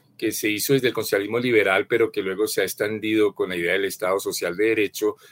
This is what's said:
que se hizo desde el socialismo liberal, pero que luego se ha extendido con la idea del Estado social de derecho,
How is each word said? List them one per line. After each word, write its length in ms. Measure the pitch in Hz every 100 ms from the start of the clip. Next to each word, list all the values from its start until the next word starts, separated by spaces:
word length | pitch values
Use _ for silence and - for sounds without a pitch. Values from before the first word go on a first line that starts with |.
| _ -
que 160 | 113
se 160 | 98 107
hizo 240 | 107 -
desde 160 | 139 123
el 60 |
socialismo 440 | 110 104 101 101 117
liberal, 480 | 123 113 98 95 104
pero 240 | 117 110
que 120 | -
luego 260 | 95 95 107
se 140 | -
ha 20 |
extendido 720 | 95 - 107 110 110 110 104
con 160 | - 98
la 60 | 90
idea 180 | 87
del 100 | 95
Estado 340 | 98 - 92 98
social 380 | 101 87 90 87
de 120 | 110
derecho, 480 | 110 101 - 107 - -